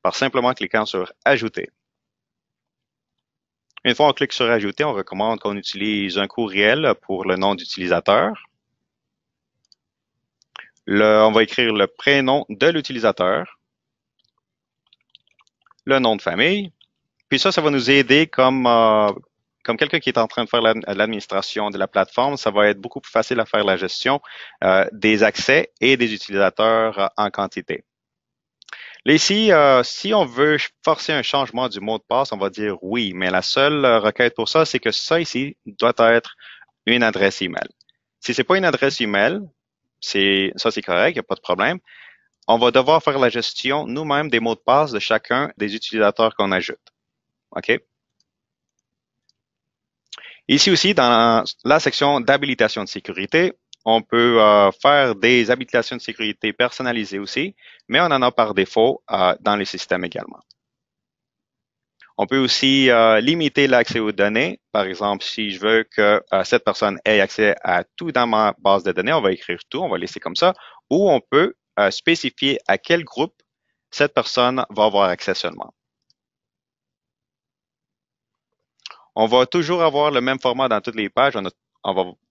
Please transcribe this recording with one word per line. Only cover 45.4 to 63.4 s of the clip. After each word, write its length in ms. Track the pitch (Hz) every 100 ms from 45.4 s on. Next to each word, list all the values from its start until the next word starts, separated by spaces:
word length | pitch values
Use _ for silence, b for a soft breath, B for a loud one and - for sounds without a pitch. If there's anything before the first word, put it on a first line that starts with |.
| 147 -
des 180 | 104 110
utilisateurs 600 | - 110 104 110 113 -
qu'on 160 | 98
ajoute. 280 | 92 - - _ _ _ _ _ _ _
OK ? 280 | - - - _ _ _ _ _ _ _ _ _ _ _ _ _ _ _ _ _ _ _ _ _ _ _ - B B -
Ici 220 | 143 202
aussi, 220 | 175 190
dans 160 | 170 123
la, 340 | 113 117 113 - -
la 160 | 127 156
section 400 | 143 - 143 139
d'habilitation 640 | 117 139 143 123 110 113
de 60 | 95
sécurité, 640 | 101 - 90 98 160 180 - _ - 113
on 160 | 113
peut, 400 | 107 117 120 117
euh, 300 | 107 104 98
faire 440 | - 143 143 127 98
des 340 | 113 123 107
habilitations 460 | 127 123 123 - 123
de 60 |
sécurité 520 | - 110 107 - 110
personnalisées 640 | 101 123 - 127 117 98 98
aussi, 380 | 98 131 190 - b b -
mais 120 | 135
on 40 | 175
en 160 | 135
a 100 | 123
par 220 | - 107
défaut, 480 | 95 95 113 120 - -
euh, 260 | 98 92 -
dans 160 | 107 104
les 100 | 95
systèmes 380 | 92 - 90
également. 360 | 87 - - - _ _ _ _ _ _ _ _ _ _ _ _ _ _ _ _ b -
On 100 | 101
peut 100 | 135
aussi, 520 | 127 - 135 135 131
euh, 320 | 117 113 110
limiter 460 | 127 170